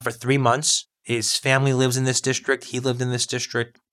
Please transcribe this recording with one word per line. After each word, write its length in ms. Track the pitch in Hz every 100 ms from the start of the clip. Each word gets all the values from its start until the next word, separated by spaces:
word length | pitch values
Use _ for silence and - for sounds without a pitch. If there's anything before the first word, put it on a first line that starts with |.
for 80 | 117
three 280 | 117 123 139
months. 480 | 120 131 151 - - _
His 340 | - 117 - -
family 380 | 135 135 139
lives 240 | 127 131 127
in 60 |
this 180 | 131 123
district. 420 | 131 127 - 135
He 160 | - 123
lived 220 | 131 123
in 80 | 123
this 160 | 123 -
district. 520 | 123 - 120 117 _ _